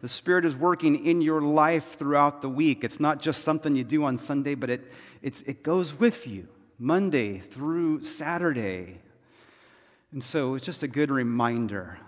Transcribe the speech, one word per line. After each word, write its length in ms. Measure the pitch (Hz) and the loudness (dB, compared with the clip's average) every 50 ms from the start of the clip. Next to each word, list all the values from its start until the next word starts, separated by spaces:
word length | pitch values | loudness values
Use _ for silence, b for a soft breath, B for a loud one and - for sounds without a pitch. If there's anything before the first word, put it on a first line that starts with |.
The 60 | - 120 | -8 -8
Spirit 360 | - - - - 180 180 170 | -10 -6 0 2 2 4 4
is 120 | 165 139 | 2 0
working 500 | 127 156 180 180 165 165 156 143 139 - | 2 2 2 2 4 4 4 4 4 4
in 160 | 160 170 175 | 2 2 4
your 180 | 160 151 156 156 | 4 2 2 2
life 560 | 147 147 151 156 151 156 170 160 - - - | 2 2 4 6 6 6 4 0 -2 -4 -10
throughout 460 | - 151 143 147 143 143 147 143 - | -6 -2 2 4 6 6 4 2 0
the 60 | - 135 | -6 -6
week. 340 | 131 131 160 156 135 110 | -2 2 2 2 2 2
It's 160 | - 117 - - | -2 -6 -2 0
not 220 | 151 147 156 139 | 0 0 0 0
just 240 | - 156 147 - - | -2 -2 -2 0 0
something 320 | 156 156 156 - 156 143 | 0 0 0 0 0 0
you 80 | 131 127 | 0 0
do 180 | 113 147 156 | 0 0 0
on 160 | 147 139 127 120 | 0 0 -2 -2
Sunday, 380 | - - 143 143 139 143 143 | -4 -4 -4 -2 -2 -2 -4
but 140 | 131 139 120 | -4 -2 -4
it, 220 | 123 123 123 B B B B B B B | -4 -4 -6 B B B B B B B
it's, 200 | - 139 127 - | -10 -8 -8 -8
it 200 | - - 135 - | -10 -10 -10 -8
goes 320 | _ 151 165 185 180 151 147 | _ 0 0 0 0 -2 -2
with 320 | 139 226 240 226 - - | 2 2 2 2 0 -12
you 220 | 123 104 95 87 - - _ _ _ _ _ | -12 -12 -12 -12 -16 -20 _ _ _ _ _
Monday 580 | 117 135 160 185 202 190 151 139 110 101 98 95 | -2 0 2 2 2 2 2 2 0 0 -4 -8
through 640 | 90 - - 127 139 151 165 170 170 160 156 143 | -10 -14 -12 -8 -6 -4 -2 0 0 0 0 -2
Saturday. 960 | - - - - 147 151 175 180 175 170 147 123 110 98 92 90 90 92 92 87 _ _ _ _ b b b b b b b b b b b b b b b b b b | -4 -8 -10 -6 -6 -4 -4 0 0 0 0 0 -2 -4 -4 -6 -10 -12 -16 -20 _ _ _ _ b b b b b b b b b b b b b b b b b b
And 140 | - 139 127 | -12 -10 -10
so 320 | - - 160 139 127 131 | -4 -2 -2 -2 0 -2
it's 100 | 135 127 | -4 -6
just 160 | - 165 - | -8 -8 -6
a 60 | - 131 | -8 -6
good 240 | 117 143 151 143 | 0 0 0 2
reminder 880 | 139 131 123 117 117 120 120 117 120 117 117 104 101 98 90 87 85 B B | 2 0 0 0 0 2 2 2 2 0 -2 -2 -4 -6 -8 -10 -14 B B